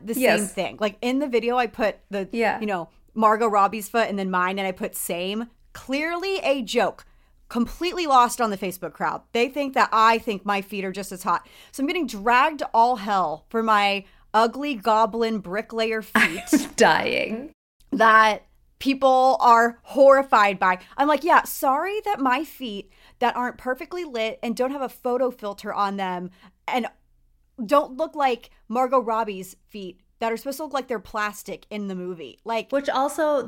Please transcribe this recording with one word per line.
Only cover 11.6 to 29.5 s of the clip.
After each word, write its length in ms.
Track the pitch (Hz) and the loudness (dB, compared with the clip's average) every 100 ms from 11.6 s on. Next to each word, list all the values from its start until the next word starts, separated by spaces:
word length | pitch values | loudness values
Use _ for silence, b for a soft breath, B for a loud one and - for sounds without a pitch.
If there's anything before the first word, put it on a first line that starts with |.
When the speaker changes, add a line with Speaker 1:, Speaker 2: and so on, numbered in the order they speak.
| B | B
Speaker 1:
So 100 | - | -6
I'm 60 | 277 | -4
getting 200 | 359 262 | -2 -4
dragged 560 | 208 208 240 294 294 - | -4 2 2 2 -2 -2
all 240 | 226 240 247 | 2 4 2
hell 480 | 202 196 165 156 - | 0 0 0 -4 -6
for 120 | 226 | -4
my 400 | 226 208 202 196 190 b b | 2 2 2 0 -6 b b
ugly 420 | 214 233 262 285 240 | 2 2 0 -6 -4
goblin 640 | 208 220 233 233 226 220 | 0 2 2 0 -2 -2
bricklayer 640 | 175 196 226 226 226 220 | -6 -8 -6 -4 -4 -4
feet 400 | - 220 233 320 - 311 - | -2 0 0 -2 0 0 0
Speaker 2:
<laughs> 40 | - | 4
Dying. 760 | 202 156 - 64 - 220 285 - _ _ _ | 6 6 0 -2 -4 -6 -10 -18 _ _ _
Speaker 1:
that 520 | 262 233 220 220 208 - _ _ _ | 4 6 8 6 2 -6 _ _ _
people 580 | 269 269 262 262 262 262 | -2 2 4 6 4 4
are 400 | 247 233 233 233 | 6 6 6 0
horrified 760 | - 262 277 269 269 233 202 196 | -6 6 8 8 6 4 4 2
by. 200 | 185 185 B - | 0 0 B -2
I'm 100 | 285 | 2
like, 160 | 294 | 2
"Yeah, 200 | 311 294 | 4 4
sorry 580 | - - 285 269 359 415 | 4 -2 0 0 -2 -4
that 160 | 427 370 | -4 -2
my 240 | 269 247 | 0 -2
feet 460 | 311 - 254 202 - b b _ | -4 -10 -12 -10 -14 b b _
that 160 | 240 240 | -2 -2
aren't 200 | 247 - | -4 -6
perfectly 460 | 254 247 330 359 | -6 -6 -8 -10
lit 340 | 330 240 220 - | -8 -6 -6 -4
and 120 | 240 226 | -6 -4
don't 140 | 254 | -4
have 100 | 277 | -4
a 80 | 254 | -8
photo 420 | - 254 247 254 | -6 -4 -2 -2
filter 420 | 254 208 202 208 | -4 -10 -10 -8
on 220 | - 202 196 | -4 -4 -2
them 340 | 190 180 180 b b _ - | -6 -6 -10 b b _ -6
and 200 | 254 226 - _ _ _ _ _ - | -4 -4 -10 _ _ _ _ _ -14
don't 320 | 208 285 294 262 | 0 0 0 -4
look 200 | 320 320 | -8 -2
like 340 | 269 233 - _ - | -2 -2 -8 _ -8
Margot 320 | 226 254 262 | -2 0 0
Robbie's 560 | 220 220 214 190 185 | 0 -4 -4 -8 -12